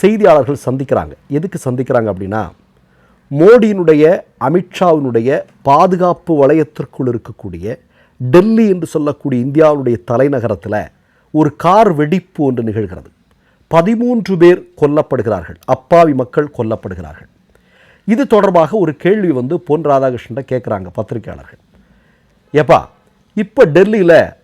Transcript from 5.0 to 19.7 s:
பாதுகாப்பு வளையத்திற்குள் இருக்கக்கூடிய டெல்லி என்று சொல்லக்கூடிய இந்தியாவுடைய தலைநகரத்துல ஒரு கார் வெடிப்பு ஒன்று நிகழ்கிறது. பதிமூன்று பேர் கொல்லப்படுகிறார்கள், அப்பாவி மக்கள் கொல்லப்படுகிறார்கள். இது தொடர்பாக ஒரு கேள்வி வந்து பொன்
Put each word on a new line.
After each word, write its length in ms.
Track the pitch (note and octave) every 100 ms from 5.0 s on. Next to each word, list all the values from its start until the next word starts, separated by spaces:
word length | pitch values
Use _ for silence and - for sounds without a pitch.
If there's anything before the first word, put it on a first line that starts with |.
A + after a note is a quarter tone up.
| C3+ A#2 A#2+ F#3+ - _
பாதுகாப்பு 720 | C#3 C#3+ F#3 F3+ F3+ E3 -
வளையத்திற்குள் 760 | D#3 C3+ D#3+ D3 - C#3 - C3
இருக்கக்கூடிய 680 | A#2+ - - G2+ E2+ G2 C3 _ _ _ -
டெல்லி 520 | B2+ E3+ G#3 A3+ A3
என்று 180 | F#3 D#3+
சொல்லக்கூடிய 580 | D#3 D3 D3 C#3+ B2+ B2+
இந்தியாவுடைய 520 | C#3+ D#3 D3 B2+ A2+ -
தலைநகரத்துல 760 | A#2+ C#3+ C3+ A2 G2 G2+ G#2 D#2+ _ _ _ _
ஒரு 240 | D#3 D3+ -
கார் 380 | E3 G3+ A3
வெடிப்பு 500 | D3 D3+ F#3 - -
ஒன்று 200 | C#3+ A#2+
நிகழ்கிறது. 460 | A2+ G#2+ G2 E2 - _ _ _ _ _ -
பதிமூன்று 720 | E3 F3 A3+ A#3+ A#3+ F#3+ F#3
பேர் 340 | F3 F3+ - -
கொல்லப்படுகிறார்கள், 760 | C#3+ D3+ D3 B2+ A2 F#2+ E2 F2 -
அப்பாவி 480 | C3 - E3+ E3
மக்கள் 400 | C3+ B2 - D3 -
கொல்லப்படுகிறார்கள். 720 | A2 G#2+ G2+ F2 D2+ D2+ - _ _ _ _ _ _ _ -
இது 220 | A3+ C4+
தொடர்பாக 500 | G#3 G3+ F3 D#3+ A3
ஒரு 180 | E3 C#3
கேள்வி 360 | F3 G#3+ F3+
வந்து 280 | C3 B2 F3
பொன் 220 | F3